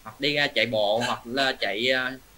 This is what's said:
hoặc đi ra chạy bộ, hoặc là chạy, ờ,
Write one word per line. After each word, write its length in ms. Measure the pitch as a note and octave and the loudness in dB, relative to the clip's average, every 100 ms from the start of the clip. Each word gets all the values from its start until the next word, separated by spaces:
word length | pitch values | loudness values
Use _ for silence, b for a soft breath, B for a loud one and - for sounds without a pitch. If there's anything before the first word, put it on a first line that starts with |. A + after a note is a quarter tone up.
hoặc 160 | A2+ - | -16 -4
đi 140 | C#3+ | -2
ra 140 | D3 C#3+ | 2 0
chạy 180 | A2+ A2 | 2 0
bộ, 380 | A2 G#2 A2 A#2+ | 2 2 2 0
hoặc 120 | A2+ A#2 | -4 -4
là 260 | C3 C3+ | 0 0
chạy, 380 | C3 G#2 G2+ B2 | 0 -2 -2 0
ờ, 220 | C3 B2+ C3 - | 0 0 -6 -16